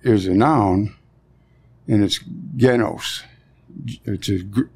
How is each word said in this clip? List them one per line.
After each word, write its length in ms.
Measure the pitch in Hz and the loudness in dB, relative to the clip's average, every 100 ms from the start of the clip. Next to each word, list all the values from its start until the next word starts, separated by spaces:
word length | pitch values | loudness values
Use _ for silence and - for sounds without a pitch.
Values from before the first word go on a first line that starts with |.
is 220 | 127 107 92 | 2 2 4
a 60 | |
noun, 640 | 92 139 147 101 92 104 - _ _ _ _ _ _ _ _ - | 2 4 4 2 2 -2 -8 _ _ _ _ _ _ _ _ -2
and 160 | 107 | 0
it's 160 | 98 - - - - 127 | 0 -2 -8 -14 -12 0
genos. 680 | 123 120 117 - - - - - _ _ _ - 123 - | 2 4 0 -4 -10 -10 -14 -20 _ _ _ -16 -14 -12
It's 240 | - 98 - | -8 -6 -2
a, 120 | 95 | -4
Gr-, 200 | 95 104 - | -2 -4 -4